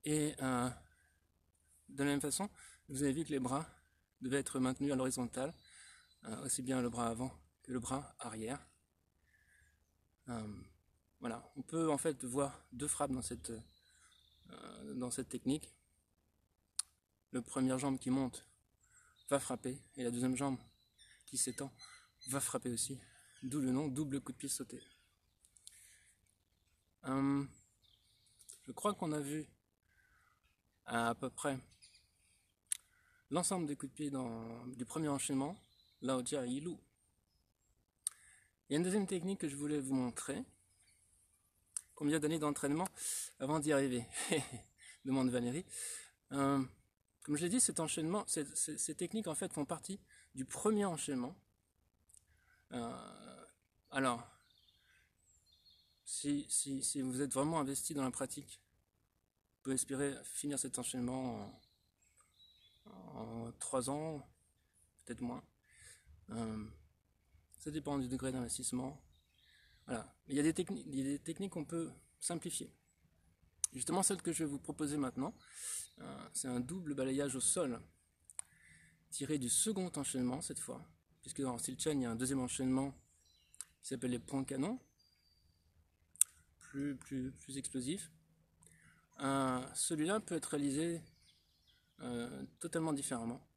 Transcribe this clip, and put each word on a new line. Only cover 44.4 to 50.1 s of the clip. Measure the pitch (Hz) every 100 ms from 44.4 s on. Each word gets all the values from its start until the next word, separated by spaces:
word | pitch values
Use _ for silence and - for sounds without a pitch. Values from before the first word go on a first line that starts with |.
| - 117 - _ - - 135
demande | 135 127
Valérie. | 123 120 143 - - - - - _ _
Euh, | 139 139 139 131 - _ _ _ _
comme | - 147
je |
l'ai | 170
dit, | 240
cet | - 156
enchaînement, | 160 - 160 202 -
ces, | 165 139 -
ces, | - 147
ces | - 151
techniques | 170 220 208
en | 151
fait | 190
font | - 143
partie | 160 - 196 -